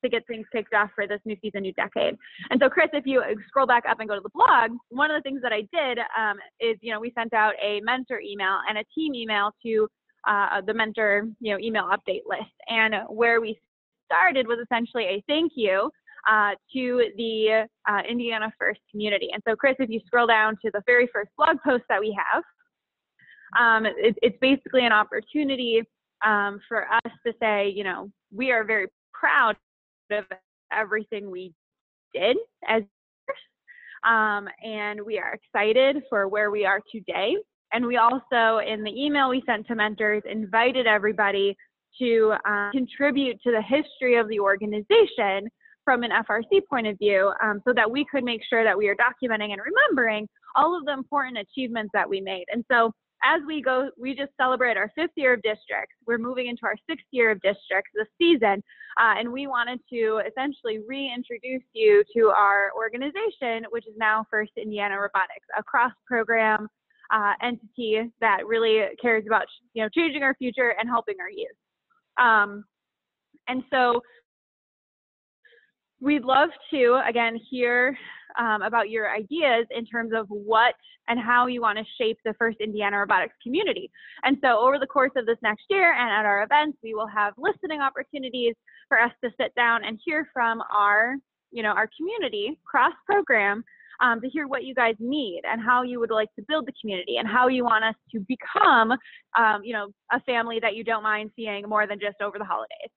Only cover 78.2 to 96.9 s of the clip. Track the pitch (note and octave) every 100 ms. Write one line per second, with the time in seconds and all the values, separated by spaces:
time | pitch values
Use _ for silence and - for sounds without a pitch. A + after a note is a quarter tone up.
78.2 | - - A#3 G#3+ G3+ A#3 G#3+ A3+ G#3 G#3
79.2 | G#3+ D#4 D4 A#3 A3+ A#3 A3+ A#3 A3+ A3+
80.2 | G3+ G#3 G3+ A3 A#3+ - _ _ - A#3+
81.2 | A3+ A#3+ B3 B3 A#3 G#3 A3 - A3 A3
82.2 | A3 G#3+ A3+ A3 A3 G#3 G3+ G3+ G3+ G3
83.2 | E3+ _ A#3 C#4+ G4+ G#3 - _ - -
84.2 | - C#4 C4+ A3+ B3 C#4 C4+ D4 C4 C4
85.2 | A3+ A#3 A3+ G#3+ _ G4 F4 C4+ A#3+ G#3
86.2 | G#3+ G3+ G#3+ D4 D4+ - A3+ G#3+ G#3+ G#3
87.2 | G#3 G3+ E4 - D#4+ D4+ C#4 - C4+ D4
88.2 | C4 B3 A#3+ A3+ _ - _ B3 A#3+ -
89.2 | B3 - A#3 - A#3+ A#3 G#3 A3 - D#4
90.2 | D#4 - A#3 A3+ - G#3 G3+ G#3 A#3 C4+
91.2 | _ _ _ A#3+ G#3+ G3+ A3 - E4 A4+
92.2 | D4 G#3 G#3+ D#4 - C#4 B3+ E4 - G4+
93.2 | D#4+ A#3 G3+ G#3 A#3+ _ - - B3 A#3
94.2 | B3+ D4+ C#4+ C4 B3 B3+ A#3 A3 A#3 D4
95.2 | A#3 E3+ - A#3 A3 B3 B3+ B3 A#3 A3
96.2 | G#3+ - G#3 - C4 - A3